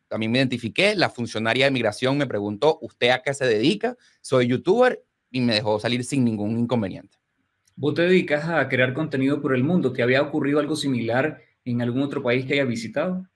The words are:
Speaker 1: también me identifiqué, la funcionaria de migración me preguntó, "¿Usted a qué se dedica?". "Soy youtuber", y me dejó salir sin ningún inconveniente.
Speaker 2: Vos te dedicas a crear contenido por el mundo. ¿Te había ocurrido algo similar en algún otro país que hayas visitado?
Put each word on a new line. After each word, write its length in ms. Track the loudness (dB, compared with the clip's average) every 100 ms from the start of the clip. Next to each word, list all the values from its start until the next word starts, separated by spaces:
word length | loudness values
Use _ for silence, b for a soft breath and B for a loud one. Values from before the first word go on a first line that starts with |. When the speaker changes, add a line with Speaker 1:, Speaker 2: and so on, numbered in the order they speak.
| _
Speaker 1:
también 240 | -6 0
me 60 | 0
identifiqué, 540 | 0 -2 -4 0 0
la 160 | 2 0
funcionaria 540 | -2 -8 -4 0 2 2
de 60 |
migración 460 | 2 -2 0 0 0
me 100 | -2
preguntó, 500 | -2 -4 0 0 0
"¿Usted 300 | -6 -2 0
a 100 | 2
qué 100 | -2
se 120 | -2 0
dedica?". 500 | 2 2 0 -4 -6 b b
"Soy 280 | -2 2 2
youtuber", 540 | 0 2 4 2 0 _ _ _
y 80 | -2
me 140 | 0
dejó 260 | 2 0 0
salir 240 | 0 -2
sin 220 | -2 0 0
ningún 340 | 0 -2 -2
inconveniente. 580 | 0 -2 -2 -8 -16 _ _ _ _ _ _ -6
Speaker 2:
Vos 160 | -4
te 80 | 0
dedicas 460 | 4 4 4 0 0
a 180 | 0 0
crear 260 | 2 2
contenido 480 | 0 -4 0 0 0
por 140 | 0 0
el 80 |
mundo. 300 | 2 2 0
¿Te 100 | 0
había 180 | 2 2
ocurrido 380 | 2 0 0 0
algo 160 | 0 -2
similar 640 | -2 -2 0 0 0 -4 b b
en 180 | -6 -2
algún 200 | -2 -2
otro 200 | -2 -2
país 240 | 0 0 0
que 80 |
hayas 140 | 0 0
visitado? 580 | -2 -6 -4 -4 -4 -8